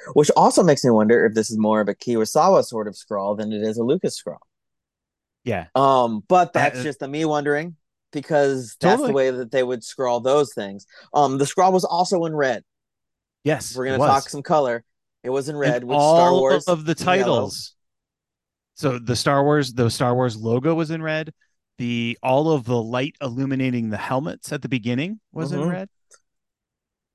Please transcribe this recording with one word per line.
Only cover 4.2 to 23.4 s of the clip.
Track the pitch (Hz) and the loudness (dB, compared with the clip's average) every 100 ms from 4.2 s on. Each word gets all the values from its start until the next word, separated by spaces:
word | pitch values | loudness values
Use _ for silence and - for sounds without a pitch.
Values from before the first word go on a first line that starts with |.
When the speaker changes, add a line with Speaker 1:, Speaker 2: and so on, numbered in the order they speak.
| - 80 _ _ _ _ _ _ _ _ _ _ | -12 -14 _ _ _ _ _ _ _ _ _ _
Speaker 2:
Yeah. | 123 98 85 127 | -6 -6 -2 2
Speaker 1:
Um, | 135 131 120 110 - | 4 4 2 -2 2
but | 180 170 | 2 2
that's | 160 143 127 | 0 0 -2
Speaker 2:
Uh, | |
Speaker 1:
just | 147 139 | -8 -8
the | 139 | -8
me | 143 160 | -4 -2
wondering, | 147 147 147 170 165 _ _ _ | -2 -2 -2 -4 -12 _ _ _
because | 151 135 151 139 135 117 - | -12 -2 0 2 0 -6 -2
that's | 175 226 | 2 2
Speaker 2:
Totally. | 285 | 2
Speaker 1:
the | |
way | 139 131 | 2 0
that | 127 120 | -2 -2
they | 135 | -2
would | 123 127 | 0 -4
scroll | - - 127 120 | -8 -6 -2 0
those | 123 143 139 | 2 2 2
things. | - 101 98 - - - | -4 -10 -10 -16 -20 -4
Um, | 147 143 135 | 2 2 2
the | 139 | -2
scroll | - 185 | 2 2
was | 185 | 2
also | 180 170 180 185 | 0 0 0 -2
in | 165 | -2
red. | 151 135 107 - _ _ _ _ _ _ _ | -2 -2 -2 -8 _ _ _ _ _ _ _
Speaker 2:
Yes, | 143 151 - 123 | -2 -2 -4 -6
Speaker 1:
We're | 127 | -2
gonna | 131 | 2
Speaker 2:
it | |
was. | 147 139 | 4 2
Speaker 1:
talk | - | 0
some | 147 | -10
color. | 139 160 135 117 - _ _ _ | 0 2 2 -2 -8 _ _ _
It | 123 | -6
was | 135 135 | -4 -4
in | 147 | -2
Speaker 2:
And | |
Speaker 1:
red, | 139 123 | 0 0
which | 123 143 | 0 2
Speaker 2:
all | 147 165 | 4 6
Speaker 1:
Star | 175 | 6
Wars | 180 - 143 147 | 4 4 2 0
Speaker 2:
of | 170 156 | -2 -2
the | |
Speaker 1:
in | 160 | -2
yellow. | - 185 | 0 0
Speaker 2:
titles. | 196 123 101 - - _ _ _ _ _ _ _ _ _ _ - | 2 0 -2 -8 -16 _ _ _ _ _ _ _ _ _ _ -6
So | 147 123 | -4 -4
the | 117 117 | -4 -2
Star | - 139 | 0 2
Wars, | 143 151 131 | 4 2 0
the | 120 117 | 0 0
Star | - 123 | 2 0
Wars | 123 127 107 | 2 0 -2
logo | 113 123 139 165 | -2 0 0 -2
was | 156 | -2
in | 160 | -6
red. | 160 156 156 - _ _ _ - | -6 -6 -8 -14 _ _ _ -8
The, | 120 120 117 117 | -4 -2 -4 -4
all | 127 131 156 | 0 2 2
of | 151 113 | 0 0
the | 123 | -2
light | 113 123 143 - | -2 -4 -4 -6
illuminating | 139 117 | -8 -4